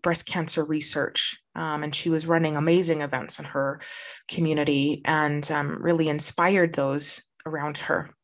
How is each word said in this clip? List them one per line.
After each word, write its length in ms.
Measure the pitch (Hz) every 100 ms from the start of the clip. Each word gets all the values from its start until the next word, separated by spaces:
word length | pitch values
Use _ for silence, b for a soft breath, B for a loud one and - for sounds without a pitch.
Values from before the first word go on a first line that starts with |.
breast 240 | 175 170 -
cancer 400 | 180 160 - 151
research. 720 | 156 - 151 - - - - _
Um, 300 | - 160 151
and 100 | 151
she 160 | 147 170
was 160 | 160 165
running 320 | 165 160 151
amazing 440 | 160 175 170 151
events 360 | 143 131 - -
in 80 | 139
her 360 | 139 139 143 B B B B -
community 760 | - 160 151 147 139 143 147 151
and, 460 | 156 151 147 147
um, 280 | 151 143 -
really 300 | 170 165 156
inspired 640 | 151 - - 175 196 165
those 480 | 156 139 143 - - - _ 156
around 320 | 156 147 147
her. 300 | - 160 147 _